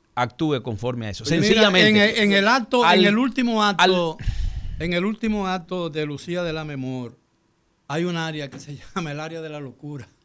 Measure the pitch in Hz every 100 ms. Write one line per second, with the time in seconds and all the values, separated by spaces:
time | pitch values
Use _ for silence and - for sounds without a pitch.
0 | _ - 123 - 156 139 123 107 120 123
1 | 110 95 113 165 208 220 214 185 214 208
2 | 208 214 208 202 202 262 226 247 240 180
3 | 208 214 262 269 240 220 208 175 185 180
4 | 170 156 - - - - - - 165 175
5 | 196 214 226 214 190 185 - 185 170 151
6 | 151 143 - 175 175 156 156 143 131 131
7 | 120 - _ _ _ _ _ _ _ 147
8 | 175 170 160 156 143 143 147 143 - 196
9 | 160 147 160 165 160 147 139 - 147 147
10 | 104 _